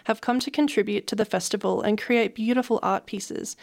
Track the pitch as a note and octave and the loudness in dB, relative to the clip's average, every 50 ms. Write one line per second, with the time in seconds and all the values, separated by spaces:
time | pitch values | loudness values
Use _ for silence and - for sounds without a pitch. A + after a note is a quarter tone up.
0 | - - A3 G#3+ - - A#3+ B3+ B3 - - - D4 C#4+ - - G3 G#3+ G#3 G#3 | -4 -4 -4 -2 0 0 0 0 -2 -2 0 2 2 2 4 2 2 2 0 -2
1 | - - - G3+ - - - F#3 F3+ - - G3+ - F#3+ F#3 - - G#3 G#3 G#3 | -2 -2 -2 -2 0 0 0 -2 -2 -2 -2 -2 0 0 0 2 2 2 0 0
2 | - - B3 A#3 A3+ G3+ - - A3 A3+ B3 B3+ B3 - A#3 - - F#3+ F#3+ F#3+ | 0 2 2 2 2 2 -2 -2 0 0 2 2 2 0 0 0 0 0 -2 -2
3 | - - - G3 - - - - - - - - | -4 -6 -8 -10 -8 -8 -8 -8 -8 -10 -12 -14